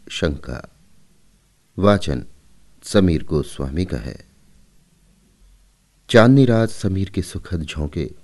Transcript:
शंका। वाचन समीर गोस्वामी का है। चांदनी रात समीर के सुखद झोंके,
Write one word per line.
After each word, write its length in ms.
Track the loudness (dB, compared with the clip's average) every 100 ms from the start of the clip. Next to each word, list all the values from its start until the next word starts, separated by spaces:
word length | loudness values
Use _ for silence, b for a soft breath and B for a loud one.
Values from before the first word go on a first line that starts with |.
| -16
शंका। 580 | -4 -4 -4 -10 -12 -14 _ _ _ _ _ _ _ _ _ _ 0
वाचन 460 | 2 2 0 -6 -6 -18 _ -20 -20 _
समीर 420 | -2 2 4 2
गोस्वामी 600 | -2 -4 -4 -8 -8 -6
का 120 | -6 -6
है। 280 | -10 -14 -20 _ _ _ _ _ _ _ _ _ _ _ _ _ _ _ _ _ 2
चांदनी 360 | 6 8 8
रात 240 | 6 4 0
समीर 420 | -2 -4 -2 -4
के 120 | -4
सुखद 400 | -6 -8 -8 -8
झोंके, 480 | -6 -6 -6 -6 -8 -10